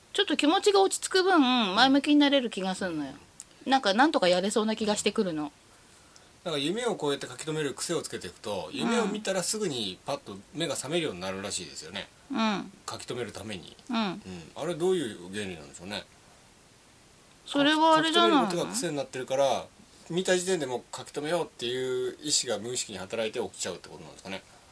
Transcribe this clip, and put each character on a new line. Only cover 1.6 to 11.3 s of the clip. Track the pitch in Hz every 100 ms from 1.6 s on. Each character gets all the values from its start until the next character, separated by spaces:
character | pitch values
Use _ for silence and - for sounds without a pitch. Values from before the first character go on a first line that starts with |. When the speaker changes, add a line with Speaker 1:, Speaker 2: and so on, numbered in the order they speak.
| 202
Speaker 1:
前 | 202 269
向 | 277
き | 294
に | 294
な | 285
れ | 277
る | 240
気 | 196
が | 190 185
す |
る | 190 160
の |
よ。 | 135 - - - - - -
な | 262
ん |
か、 | 208 202
な | 302
ん |
と | 294
か | 180
や | 180
れ | 196
そ | 226
う | 214
な | 220
気 | 208
が | 208
し |
て | 214
く | 214
る | 185
の。 | 156 147 - _ - - - - - - -
Speaker 2:
な | 180
ん |
か | 147
夢 | 143 214 247
を | 160
こ | 147
う |
や | 135
っ |
て | 139
書 | 123
き | 156
留 | 156
め |
る | 143
癖 | 117 -
を | 160
つ | -
け | 110
て | 90
い |
く | -
と、 | 107 98 -
Speaker 1:
う | -
ん。 |
Speaker 2:
夢 | 233 226
を | 208
見 | 208
た | 208
ら | 185
す | 170 214
ぐ | 196
に | 127 98 90 -
パ |
ッ | 139
と | - 98 -
目 | 147 160
が | 113
覚 | 131
め | 170
る |
よ | 147
う |
に | 90
な |
る | 95